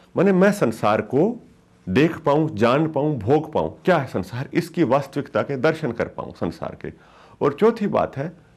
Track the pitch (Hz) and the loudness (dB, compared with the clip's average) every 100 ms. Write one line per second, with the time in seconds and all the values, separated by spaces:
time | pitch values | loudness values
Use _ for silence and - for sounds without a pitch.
0 | _ 127 190 185 196 202 123 110 107 107 | _ 0 2 4 4 4 -2 0 2 2
1 | - 127 202 240 - _ _ _ - 92 | 2 0 0 -2 -14 _ _ _ -2 2
2 | 165 - 151 147 156 104 117 135 156 143 | 2 2 0 2 0 2 2 4 0 0
3 | 151 139 98 151 156 98 80 - - 170 | -2 -2 2 2 2 -4 -4 -2 0 0
4 | 127 113 87 120 139 165 165 170 139 139 | 0 -6 -6 -8 -4 -4 -4 -2 2 0
5 | 139 - - 104 - 139 156 - 131 113 | 0 -8 -4 -4 -4 -2 -2 -2 -4 -4
6 | - - - - 87 78 - - 73 - | -6 -8 -14 -8 -8 -6 -10 -10 -14 -14
7 | _ - - - 120 143 220 233 202 - | _ -20 -20 -4 -2 2 0 2 -2 -2
8 | 82 135 156 - _ | -2 -6 -10 -12 _